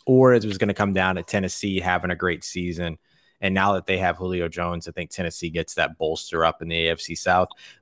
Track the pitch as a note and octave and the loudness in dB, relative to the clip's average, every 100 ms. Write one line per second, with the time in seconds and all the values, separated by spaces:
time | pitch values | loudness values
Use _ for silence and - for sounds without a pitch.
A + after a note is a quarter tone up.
0 | - C3 C3 A#2+ G#2+ F#2+ G#2 G2 G2+ F#2 | 4 6 8 6 2 -2 0 0 0 2
1 | F#2 F#2 - G2+ F#2 - G#2 F#2+ F2+ F2+ | 2 0 -2 -2 -2 -4 -4 -2 0 0
2 | F2+ E2+ F2+ E2 - F#2 F2 E2+ E2+ D#2+ | 0 -2 -2 -2 -6 -6 -6 -4 -6 -8
3 | _ _ _ - G2 F#2+ G2 F#2+ - F#2 | _ _ _ -6 0 2 2 2 0 0
4 | F#2 E2 F#2 F2+ E2+ E2+ F2 E2+ E2+ - | 0 -2 -2 -2 -4 -4 -4 -4 -8 -10
5 | E2 - E2+ - E2+ E2 D#2+ - D2+ D#2+ | -8 -6 -6 -4 -6 -4 -4 -2 -2 -2
6 | D#2 D#2+ - E2 E2 - E2 E2 E2 E2 | -4 -4 -4 0 0 0 -4 0 0 0
7 | - E2+ F#2 F2+ F#2 - - - | -4 -4 2 2 2 -4 -20 -12